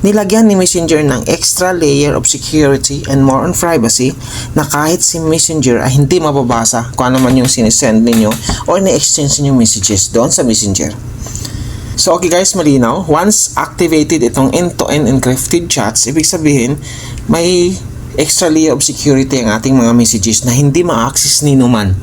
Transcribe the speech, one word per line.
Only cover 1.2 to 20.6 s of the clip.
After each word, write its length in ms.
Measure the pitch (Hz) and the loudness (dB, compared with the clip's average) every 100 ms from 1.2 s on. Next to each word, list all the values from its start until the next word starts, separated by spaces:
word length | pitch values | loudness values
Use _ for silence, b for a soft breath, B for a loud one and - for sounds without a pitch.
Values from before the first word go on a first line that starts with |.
| - | -2
extra 460 | 160 - - 180 | -2 -2 -2 -2
layer 400 | 175 151 139 143 | 0 0 2 2
of 160 | - 131 | 0 -2
security 720 | 139 - 156 143 135 - 143 139 | -4 -2 2 2 2 -2 -6 -2
and 140 | 139 | 2
more 180 | 135 131 | 2 2
on 140 | 165 180 | -2 -2
privacy 560 | 170 160 113 - 165 - B B B | 0 0 0 0 -2 -4 B B B
na 100 | 147 | -4
kahit 380 | 147 143 156 175 | -2 -2 0 0
si 160 | - 170 | -2 -2
Messenger 640 | 160 160 - 156 127 120 | -2 0 0 0 2 2
ay 160 | 127 131 | 2 2
hindi 240 | 139 180 | 2 2
mababasa 720 | 156 139 123 120 113 117 120 | 2 0 0 0 0 -2 -4
kung 160 | - 127 | -2 0
ano 80 | 131 | 2
man 160 | 127 | 2
yung 140 | 131 123 | 2 2
sinesend 560 | - 110 - 127 110 | 2 2 2 2 2
ninyo 260 | 117 113 107 113 B B - | 4 2 2 0 B B -2
o 100 | 180 | 0
ni-exchange 600 | 190 - - - 143 143 | 2 0 0 -2 -2 0
ninyong 160 | 143 131 | 2 2
messages 560 | 110 107 92 98 - | 2 0 -2 -2 0
doon 160 | 117 135 | 0 0
sa 160 | - | 0
Messenger. 480 | 131 107 101 95 69 - - - B B B B B B B - | 0 0 -2 -2 -4 -8 -12 -12 B B B B B B B -2
So 180 | - | 0
okay 160 | 170 180 | 0 2
guys, 220 | 175 190 | 0 0
malinaw. 540 | 190 151 139 117 156 160 | 0 2 4 2 0 0
Once 480 | 156 196 214 - - | 2 2 0 -2 -4
activated 680 | - - 175 160 143 165 - | -6 -2 0 2 2 0 0
itong 240 | - 135 | 0 0
end-to-end 560 | 170 175 - - 151 127 | 0 -2 -2 -2 0 0
encrypted 640 | 131 127 131 - 170 170 | 0 0 -2 0 -2 0
chats, 340 | - 98 - 117 | -2 -2 -2 -2
ibig 220 | 151 156 | 0 -2
sabihin 500 | 175 156 143 120 147 B B B B - | 0 0 2 0 -4 B B B B -2
may 480 | 160 170 180 175 190 - - - - | 0 2 2 0 -2 -10 -12 -10 -4
extra 320 | 151 - 175 | -2 0 2
layer 240 | 156 156 131 | 2 2 0
of 80 | |
security 560 | 135 131 147 135 131 135 | -2 -2 0 2 2 -2
ang 160 | 113 110 | 0 -2
ating 180 | 131 | 2
mga 220 | 135 117 120 | 2 4 4
messages 480 | 113 117 113 110 | 2 0 0 0
na 100 | 123 | 0
hindi 300 | 123 | 0